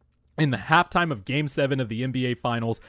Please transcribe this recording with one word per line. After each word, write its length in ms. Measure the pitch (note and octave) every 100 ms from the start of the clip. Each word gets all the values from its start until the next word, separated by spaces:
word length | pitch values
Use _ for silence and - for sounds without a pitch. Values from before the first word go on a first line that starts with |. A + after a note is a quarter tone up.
| _ _ _ -
in 140 | D3+
the 60 | A2+
halftime 540 | G2 D#3+ F3 - E3+
of 140 | A#2 F#2
Game 220 | C3+ D3+
Seven 320 | - C#3 C3+
of 100 | A#2
the 140 | A2
N 80 | C3
B 140 | B2+ B2+
A 80 | A#2+
Finals, 440 | B2 A#2+ A#2 A2+